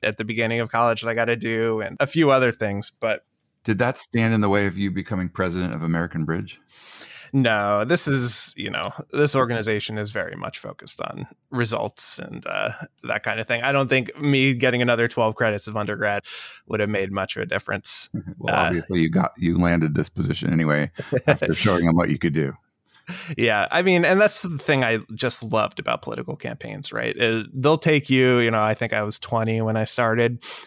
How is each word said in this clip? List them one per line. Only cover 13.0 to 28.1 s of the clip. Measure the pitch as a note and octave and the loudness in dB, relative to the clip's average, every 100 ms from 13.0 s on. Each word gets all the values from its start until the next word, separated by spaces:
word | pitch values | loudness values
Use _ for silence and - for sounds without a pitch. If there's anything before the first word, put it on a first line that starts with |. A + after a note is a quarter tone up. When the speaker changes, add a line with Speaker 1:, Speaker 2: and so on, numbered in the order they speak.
Speaker 1:
that | A#2+ A2 | -6 -4
kind | - A2 | -4 -6
of | A2 | -4
thing. | A#2 | -2
I | B2+ | 0
don't | C#3 C3 | 0 2
think | C3+ A#2 - | 0 0 -2
me | D3 C#3 C3+ | 2 4 4
getting | B2 B2+ B2 | 4 2 4
another | B2 A#2 A#2 | 2 4 2
twelve | - A2 A2 | 2 0 2
credits | A#2 G#2 - | 0 0 -4
of | G#2+ | -6
undergrad | G#2 G2+ G#2 G2+ - - - - _ | -4 -2 0 -2 -4 -16 -16 -20 _
would | A2 | -2
have | G#2 | 0
made | G#2 G2 | 0 0
much | G2 F#2+ - | -2 -4 -4
of | |
a | G#2+ | -4
difference. | G2 - G2+ - - - | -4 -2 -6 -6 -12 -10
Speaker 2:
<laughs> | - - - | -10 -10 -8
Well, | - D2 | -2 0
Speaker 1:
Uh, | D#2 | 0
Speaker 2:
obviously | F2 - F#2 | -2 -2 2
you | E2 | 2
got, | E2 F2+ - | 2 0 0
you | F2+ E2+ | 0 4
landed | F2 E2+ D#2+ D2+ | 4 4 2 0
this | D#2+ | -2
position | - F2 - - | -4 -4 -2 0
anyway | D#2+ D#2 D2 D2 - - | 2 2 2 0 -6 -4
Speaker 1:
<laughs> | C3+ - | -2 2
Speaker 2:
after | C3+ - D#2+ | 2 0 0
showing | G#2+ F2+ E2+ | 2 4 4
them | E2 | 4
what | F2 | 2
you | D2+ | 2
could | F2 | 0
do. | D#2 C#2 - _ _ _ _ - F3+ - D#3 | 0 -2 -4 _ _ _ _ -16 -14 -10 -2
Speaker 1:
Yeah, | A#2 G#2+ - | 0 2 2
I | E3 | 2
mean, | F#3 F3+ E3+ | 4 4 4
and | F#3+ | 6
that's | G#3 - | 4 2
the | F#3 D3+ | -8 -6
thing | - C#3 | 0 2
I | A#2+ A2+ - A2 | 2 0 -4 -4
just | B2+ - | -4 -4
loved | A2 A2 G#2+ - | -2 0 0 -2
about | - A#1 | -4 -4
political | - A1+ - - | -4 -8 -8 -10
campaigns, | - A#1 - G2+ - | -10 -10 -12 -10 -8
right? | A2+ A#2 - | -6 -4 0
Is | A2+ A2+ A2 | 0 0 -4
they'll | C3 C3+ D#3 | 0 2 4
take | E3+ D3+ | 4 2
you, | C#3 | 4